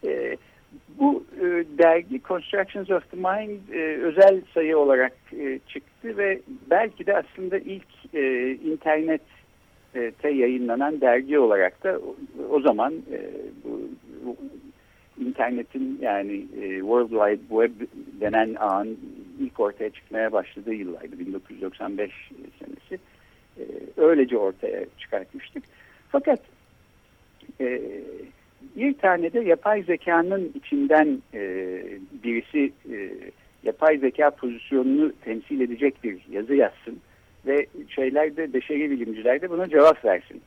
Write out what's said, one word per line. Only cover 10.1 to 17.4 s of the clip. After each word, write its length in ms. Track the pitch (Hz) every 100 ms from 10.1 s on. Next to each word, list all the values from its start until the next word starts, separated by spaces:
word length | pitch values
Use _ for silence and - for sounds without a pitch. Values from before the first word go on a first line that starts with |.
| - 147
yayınlanan 720 | 139 123 127 123 120 143 156
dergi 380 | 131 123 135 147
olarak 460 | 120 101 92 -
da 140 | 98 90
o, 180 | - - - - -
o 100 | 143
zaman, 340 | 135 107 123
e, 260 | 160 - - - - - -
bu, 240 | 60 58 58 - - 64
bu 120 | - - 277 - 277 _ _ _ _ -
internetin 760 | 123 - 120 123 117 131 131 135
yani, 440 | 120 101 101 101 92 -
e, 160 | 98 95
World 320 | 98 120 117
Wide 380 | 113 104 104